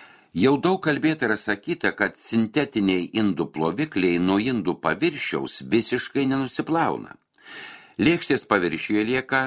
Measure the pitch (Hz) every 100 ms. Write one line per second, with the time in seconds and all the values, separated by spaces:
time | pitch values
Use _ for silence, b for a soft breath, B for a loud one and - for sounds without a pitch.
0 | B B B - 131 139 175 190 156 139
1 | 156 156 117 104 - 104 - 170 98 -
2 | 95 - - 113 110 147 139 110 98 92
3 | 85 110 104 82 80 78 80 104 151 98
4 | 90 87 92 98 123 120 90 85 82 80
5 | 170 165 - 71 67 - 67 117 - 123
6 | - 139 135 135 131 - 147 165 127 60
7 | 50 - _ B B B B B B -
8 | 123 170 - 135 - 101 87 80 - 104
9 | 107 131 127 135